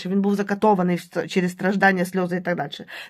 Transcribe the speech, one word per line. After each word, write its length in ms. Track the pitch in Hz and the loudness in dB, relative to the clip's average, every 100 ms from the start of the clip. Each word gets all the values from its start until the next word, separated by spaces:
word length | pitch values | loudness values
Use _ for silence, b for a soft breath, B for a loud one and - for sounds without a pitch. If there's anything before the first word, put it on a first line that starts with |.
| 180 | 0
Він 140 | 196 | 0
був 140 | 196 | 2
закатований 600 | 202 202 202 214 196 180 175 | 0 0 2 4 4 2 0
в 40 | |
ст-, 260 | - 175 160 | -2 -6 -2
через 260 | - 180 | 0 -2
страждання, 520 | 180 185 196 196 185 | -2 -2 4 4 4
сльози 320 | 180 190 180 180 | 0 -2 -2 -2
і 40 | |
так 160 | 175 175 | -2 -4
далі. 140 | 147 - - B B | -4 -10 -14 B B